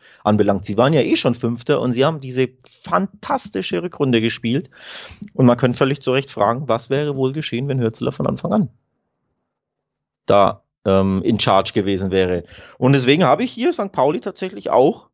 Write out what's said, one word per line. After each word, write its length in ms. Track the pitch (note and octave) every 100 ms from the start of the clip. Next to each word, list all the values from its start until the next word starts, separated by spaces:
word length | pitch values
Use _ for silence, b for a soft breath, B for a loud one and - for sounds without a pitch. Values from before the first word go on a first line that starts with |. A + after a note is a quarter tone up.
| b b
anbelangt. 420 | G#2 G#2+ G2+ G2 G2+
Sie 120 | G2+
waren 160 | C3
ja 80 | D#3
eh 140 | E3+ D#4+
schon 200 | C3+ A#2+
Fünfter 440 | A#2 A#2 - C3+
und 140 | B2
sie 100 | A#2+
haben 160 | D3 D#3
diese 300 | C3 B2+ C3 - _
fantastische 1160 | - - F3+ F#3+ - - C4+ G#3 F#3+ F3+ F3+
Rückrunde 360 | F3 - C#3 A#2
gespielt. 500 | A2+ - A2+ B2+ - B B B B B -
Und 120 | - B2
man 120 | A#2
könnte 200 | B2+ B2
völlig 240 | C3+ C#3+
zu 100 | -
Recht 180 | B2+ C3+
fragen, 380 | A2 G#2 A#2+ C3+
was 220 | A#2 -
wäre 260 | C#3 D3+ C3+
wohl 160 | C3
geschehen, 380 | D3 - A#2+ C#3
wenn 100 | C3+
Hürzeler 320 | A2+ - B2
von 160 | - -
Anfang 240 | - -
an 180 | G#3+ C#3+ - _ _ _ _ _ _ _ _ _ _ _ _ _ _ -
da, 360 | G2+ G2+ G#2+ _ _ G2+
ähm, 360 | F#2+ F#2+ F#2+
in 160 | - A2
Charge 340 | - G2 F#2+
gewesen 380 | A2+ F#2+ F#2+ F#2+
wäre. 320 | F#2+ F2+ F2+ B B B B
Und 160 | B2+
deswegen 320 | C#3 B2 D3+ D3
habe 180 | C3
ich 80 | B3
hier 220 | A3 D4+
Sankt 200 | - G3+
Pauli 280 | - D3 F3+
tatsächlich 480 | G3+ - F#3 G#3 -
auch, 400 | A2+ D3 A#3 _